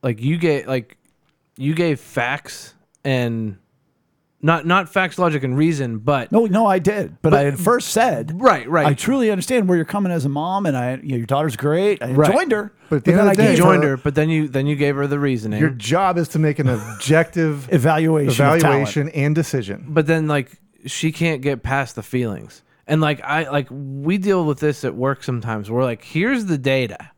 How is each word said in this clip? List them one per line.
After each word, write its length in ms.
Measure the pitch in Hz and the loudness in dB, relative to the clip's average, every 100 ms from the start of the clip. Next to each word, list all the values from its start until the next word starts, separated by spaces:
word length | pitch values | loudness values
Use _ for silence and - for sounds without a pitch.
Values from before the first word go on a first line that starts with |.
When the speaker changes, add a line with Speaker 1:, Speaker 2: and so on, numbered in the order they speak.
Speaker 1:
Like, 180 | 135 110 | -4 -2
you 180 | 123 165 | -2 0
get, 280 | 165 143 - | 0 0 -2
like, 300 | 131 110 _ _ _ _ _ _ - | -6 -6 _ _ _ _ _ _ -8
you 180 | 135 | -4
gave 260 | 160 170 143 | 0 0 -2
facts 720 | - - 120 143 - - - _ _ _ | -6 -4 -4 -4 -8 -18 -20 _ _ _
and 540 | 139 131 120 113 110 95 _ _ _ _ _ _ _ _ | -2 -2 -2 -4 -6 -10 _ _ _ _ _ _ _ _
not, 220 | 151 165 156 | 0 0 2
not 220 | 185 175 | 0 0
facts, 300 | - 185 - | -2 -2 0
logic, 240 | 180 151 | 0 0
and 120 | 131 127 | -2 0
reason, 420 | 156 151 127 113 | 0 0 -4 -4
but 340 | 113 139 117 | -2 -2 2
Speaker 2:
No, 140 | 208 226 | 0 2
no, 200 | 190 220 | 2 2
I 140 | 190 | 2
did. 360 | 170 208 135 - | 0 -2 -6 -2
But 80 | 156 | 2
Speaker 1:
but 80 | 147 | 4
Speaker 2:
I 40 | |
had 160 | 143 139 | 2 0
first 300 | 180 240 - | 0 0 0
said, 500 | 220 240 147 113 165 | 0 0 0 -6 2
Speaker 1:
Right, 280 | 254 165 117 | 2 2 0
right. 180 | 160 151 | 2 2
Speaker 2:
"I 80 | |
truly 360 | 139 - 269 226 | 2 0 2 2
understand 380 | 196 165 254 185 | 0 0 0 2
where 80 | 175 | 2
you're 80 | |
coming 260 | 160 202 190 | 0 -2 -2
as 140 | 170 | 0
a 40 | 139 | -2
mom, 380 | 143 165 190 190 | -2 -2 -2 -2
and 100 | 135 | -2
I, 200 | 123 131 | -2 -6
you 140 | 151 | -4
know, 40 | 127 | -4
your 80 | 113 | -2
daughter's 280 | 139 156 110 | 0 0 -2
great. 460 | 143 160 202 196 | -2 0 0 0
I 80 | 120 | 0
Speaker 1:
Right. 200 | 131 151 | 4 4
Speaker 2:
joined 180 | 233 349 | 4 2
her, 220 | 214 208 _ _ | -2 -4 _ _
Speaker 3:
But 60 | 151 | -2
at 80 | |
the 80 | - | 2
Speaker 2:
but 60 | 170 | 4
Speaker 3:
end 20 | |
Speaker 2:
then 100 | 208 | 4
Speaker 3:
of 60 | 196 | 6
the 60 | |
Speaker 2:
I 40 | 214 | 4
Speaker 3:
day, 60 | |
Speaker 2:
gave 60 | 175 | 6
Speaker 1:
Joined 180 | 175 185 | 6 4
Speaker 2:
her" 60 | 156 | 2
Speaker 1:
her, 60 | 135 | 0
but 160 | 151 139 | -2 0
then 140 | 156 | 2
you, 180 | 160 151 | 2 0
then 180 | 135 143 | -2 -2
you 80 | |
gave 220 | 147 143 139 | 0 0 0
her 100 | 143 | -2
the 140 | 143 | 0
reasoning. 400 | 143 123 110 104 | 0 -2 -2 0
Speaker 3:
Your 100 | 151 | 0
job 480 | 127 104 160 190 175 | 0 -2 0 2 0
is 80 | 165 | -2
to 100 | 160 | 0
make 180 | 156 147 | 0 2
an 100 | 135 | 0
objective 1000 | 117 110 107 135 156 165 175 160 143 127 | 0 -6 -10 2 2 2 0 -2 -2 0
Speaker 2:
<laughs> 40 | |
Evaluation 580 | 165 127 156 160 156 139 | 2 2 2 2 2 2
of 60 | 120 | 2
talent. 260 | 139 165 | 4 4
Speaker 3:
evaluation 460 | 165 139 139 - 147 | 4 2 0 -2 -4
and 220 | 156 143 | -2 0
decision. 500 | 151 160 139 101 101 131 | 0 0 -4 -4 -10 -2
Speaker 1:
But 200 | 156 151 | 0 2
then, 180 | 165 156 | 0 0
like, 320 | 147 127 - _ _ - | -2 -2 -12 _ _ -12
she 260 | - 160 | -4 -4
can't 280 | 156 165 151 | 0 -2 0
get 220 | 135 131 | -2 -4
past 320 | 127 135 131 | -2 -4 -4
the 80 | - | -8
feelings. 600 | 107 127 120 87 53 - _ _ - | -6 -2 -2 -6 -12 -20 _ _ -2
And, 120 | 156 | 0
like, 220 | 151 147 | 2 -2
I, 260 | - 151 151 | -2 -4 -2
like, 200 | 143 131 | -4 -4
we 480 | 131 139 135 143 196 | -10 -10 -6 -2 -2
deal 260 | 190 190 | 0 0
with 140 | 156 139 | 0 0
this 260 | 151 147 | -2 -2
at 120 | 131 90 | -6 -4
work 260 | 131 135 | -4 -4
sometimes. 480 | - 123 113 110 101 | -4 -6 -4 -6 -4
We're 140 | 117 | -2
like, 180 | 127 113 | -2 -4
"Here's 440 | - 160 208 262 202 | -6 -4 -2 -2 -2
the 120 | 151 | -2
data. 520 | 131 135 120 90 - | 0 0 -2 -8 -18